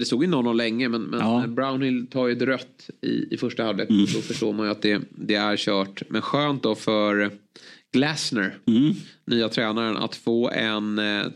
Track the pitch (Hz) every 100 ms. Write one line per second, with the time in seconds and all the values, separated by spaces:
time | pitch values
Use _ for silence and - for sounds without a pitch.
0 | 120 120 180 156 120 117 117 113 127 117
1 | - 120 110 120 123 120 135 131 135 127
2 | 123 135 123 120 127 127 - _ - -
3 | - 117 - 113 123 - 110 98 107 104
4 | 98 110 - - 113 107 107 104 104 104
5 | - - 107 104 104 104 - 101 98 -
6 | - 107 - 143 147 139 113 104 - 110
7 | 104 104 101 101 _ - - - _ 127
8 | 147 156 - 117 98 - - 113 147 196
9 | - - - 117 110 110 110 110 113 107
10 | 113 - - 117 117 - 113 107 107 104
11 | 107 104 -